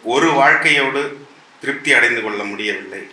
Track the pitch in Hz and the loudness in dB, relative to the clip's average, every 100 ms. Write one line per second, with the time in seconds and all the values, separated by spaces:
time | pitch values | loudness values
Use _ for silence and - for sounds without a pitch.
0 | 170 147 165 143 139 151 160 143 135 139 | -2 2 2 4 4 4 2 2 0 -2
1 | 143 - - - - - - 139 147 127 | -4 -8 -18 -20 -20 -10 -8 -6 0 2
2 | 120 113 107 101 101 101 104 95 95 98 | 2 0 -4 -6 -8 -6 -6 -6 -8 -14
3 | 85 | -14